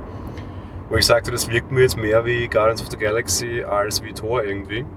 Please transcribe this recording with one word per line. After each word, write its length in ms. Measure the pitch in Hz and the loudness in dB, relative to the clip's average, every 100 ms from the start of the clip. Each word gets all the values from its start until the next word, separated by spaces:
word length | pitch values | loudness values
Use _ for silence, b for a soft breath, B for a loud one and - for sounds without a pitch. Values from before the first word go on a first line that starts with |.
| - B B B B B B B - | -6 B B B B B B B -2
Wo 60 | - | 2
ich 100 | - | 6
sagte, 260 | 120 - | 4 4
das 180 | 120 - | -4 0
wirkt 220 | 117 - | -2 0
mir 100 | 131 | 4
jetzt 160 | 127 113 | 4 4
mehr 280 | 107 110 117 | 2 4 4
wie 220 | 120 117 | 0 2
Guardians 340 | 113 110 110 | 4 4 2
of 80 | - | -4
the 80 | - | -2
Galaxy 640 | 107 110 - - 120 120 | 0 0 0 -2 -2 -4
als 380 | - 101 107 107 | -2 0 0 -2
wie 120 | 107 | -6
Thor 300 | - 107 123 | -8 -2 -2
irgendwie. 420 | 104 98 92 104 151 | -2 -4 -6 -6 -8